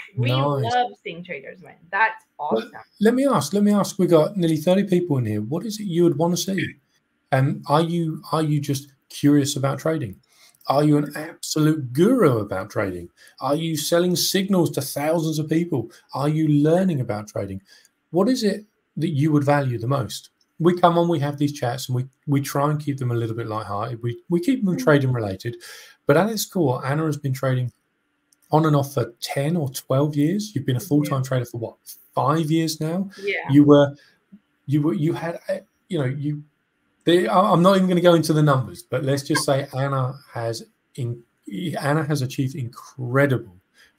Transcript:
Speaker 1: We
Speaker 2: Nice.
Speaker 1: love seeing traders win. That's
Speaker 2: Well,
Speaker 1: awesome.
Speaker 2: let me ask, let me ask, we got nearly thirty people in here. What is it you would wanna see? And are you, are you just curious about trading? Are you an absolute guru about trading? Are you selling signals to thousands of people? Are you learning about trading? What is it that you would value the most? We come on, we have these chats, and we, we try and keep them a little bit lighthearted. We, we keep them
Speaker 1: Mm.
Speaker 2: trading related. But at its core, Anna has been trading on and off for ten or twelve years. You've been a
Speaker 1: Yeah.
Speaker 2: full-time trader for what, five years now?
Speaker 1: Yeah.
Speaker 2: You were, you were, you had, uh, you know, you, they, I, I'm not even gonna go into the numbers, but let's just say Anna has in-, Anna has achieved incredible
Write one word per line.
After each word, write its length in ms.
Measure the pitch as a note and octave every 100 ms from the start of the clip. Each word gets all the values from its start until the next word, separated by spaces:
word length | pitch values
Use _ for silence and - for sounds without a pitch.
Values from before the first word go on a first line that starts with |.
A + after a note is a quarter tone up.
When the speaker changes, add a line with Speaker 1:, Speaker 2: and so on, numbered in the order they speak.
| - -
Speaker 1:
We 140 | A#2+
Speaker 2:
Nice. 440 | C3 C#3+ C#3 -
Speaker 1:
love 180 | B3 B3 -
seeing 200 | G3 E3+
traders 380 | F3+ C#3+ - F#3
win. 120 | E3 - E3
That's 320 | G3 A3 - _ -
Speaker 2:
Well, 200 | D3+ A3+
Speaker 1:
awesome. 120 | - A2 - -
Speaker 2:
let 120 | G#3 B3+
me 120 | C#4
ask, 260 | F3 C3+
let 100 | G3+
me 80 | G#3
ask, 260 | G#3 - -
we 80 | F3
got 300 | D#3+ D3+ F#3+
nearly 200 | E3 D#3
thirty 260 | F3+ F#3+
people 340 | G3+ F3+ F3 C3+
in 80 | A2
here. 160 | G#2+
What 240 | A2 D#3+ A3
is 140 | G#3
it 60 | G3+
you 180 | D#3+
would 140 | E3+ C#3
wanna 200 | E3+ F3
see? 380 | - F#3+ C3 - _ _ _ _ _
And 320 | C3 C#3 - -
are 140 | D3+
you, 420 | E3 E3+ D#3+ D#3 -
are 120 | D#3
you 160 | D3+ D3
just 320 | C#3 C#3 - _ _
curious 460 | - C#3+ D3 C3+ C#3
about 240 | C#3 C#3
trading? 360 | B2+ B2 A2+ F#2 _ _ _ _ -
Are 160 | C#3
you 140 | D3+ D3
an 140 | D3 D3+
absolute 800 | D#3 - - D#3 D3+ D#3 B2+
guru 460 | B2+ G3 C4 E3 A2+
about 300 | G2+ F#2+ G#2+
trading? 400 | - G#2 F2+ E2+ _ - -
Are 140 | C3 D3+
you 200 | E3 D3+
selling 400 | - E3+ F3+ E3+
signals 540 | - F#3+ G3 F#3+ D3
to 100 | D3
thousands 580 | C3+ D3 D3+ E3+ D#3 D#3
of 100 | D3+
people? 400 | D#3+ E3+ C3 - - _
Are 160 | C3 D3
you 180 | D#3 D#3
learning 540 | D3 D3+ F3 F#3+ C#3+
about 260 | A2 G#2+ G#2+
trading? 340 | A2 G2 F#2+ - - _ _ _
What 180 | E3 G#3
is 140 | B3+
it 220 | G#3+ - - _ _ -
that 120 | E3+
you 220 | C#3 D#3
would 120 | D3
value 360 | C#3 C#3+ C3+ A#2
the 80 | A2+
most? 420 | C#3 G2+ - - _ _ -
We 160 | E3 F3+
come 200 | F3 E3+
on, 100 | E3+
we 120 | D#3+
have 180 | C#3+ C#3+
these 140 | D3
chats, 340 | D3 B2 B2+ -
and 80 | B2
we, 100 | C3 _ -
we 140 | C#3
try 280 | C#3 C#3+ D3
and 100 | D3
keep 180 | D3 C3
them 100 | B2
a 40 | A#2
little 200 | A2+ A2
bit 120 | A2
lighthearted. 560 | G#2+ G2+ G2+ A#2 A2+
We, 180 | A#2+ A#2 -
we 100 | F3
keep 220 | G#3+ B3+
them 120 | G3 C#3+
Speaker 1:
Mm. 80 |
Speaker 2:
trading 280 | D#3 C#3+ C3
related. 420 | B2 G#2 F#2+ A#2+ - - - - _ -
But 120 | D3
at 120 | G#3
its 160 | G#3+ -
core, 400 | F#3+ C#3+ C3 C3
Anna 200 | D3 D#3+
has 120 | C#3+
been 160 | C#3
trading 380 | C3 C3+ B2+ B2 - _ _ _ _ _ _ _
on 140 | D3+ D#3+
and 80 | D3
off 180 | C3+
for 200 | - A2+ -
ten 340 | - C#3+ C#3+ F3
or 140 | C#3
twelve 460 | - - C3+ D3 D3
years. 380 | D3 G3+ G#3
You've 120 | C3 -
been 100 | B2
a 40 |
Speaker 1:
Yeah. 80 | -
Speaker 2:
full-time 360 | D3 D3 C3+
trader 220 | C3 C3 A#2
for 120 | A#2+
what, 180 | A2 - - - _
five 380 | - B2+ D#3+ D3+
years 280 | D#3+ D#3+ D#3
now? 300 | D#3 F3 G3 -
Speaker 1:
Yeah. 260 | G3 F#3 -
Speaker 2:
You 140 | C#3
were, 320 | D3 D3 C#3 C#3+ _ _ _ - _ _ -
you 140 | D3
were, 100 | D3
you 200 | G3+ D3+
had, 260 | - E3 E3+ -
uh, 120 | F#3+ - _ -
you 100 | E3+
know, 80 | C3
you, 380 | D3+ C#3+ D3 - _ _ _ _ _ -
they, 220 | F3 A3
I, 260 | G3 G#3
I'm 80 | E3
not 160 | F3+ G3
even 100 | F#3
gonna 140 | F3
go 120 | F3 E3+
into 180 | D#3
the 100 | D#3
numbers, 400 | D3+ C3+ G#2 F2
but 200 | - B2+ C3+
let's 180 | C#3
just 220 | - D3+ -
say 220 | C3+ -
Anna 460 | C3 C#3 C3+ B2+ C3 -
has 300 | B2 A#2 A2+ - _ _ -
in-, 280 | A#2 A#2+ - _ - - F3 -
Anna 240 | C#3 D#3
has 180 | D3+ C#3
achieved 340 | B2+ - C3 D#3
incredible 1000 | A#2 - - - B2 C3 C#3+ A#2+ - F2+ _ _ _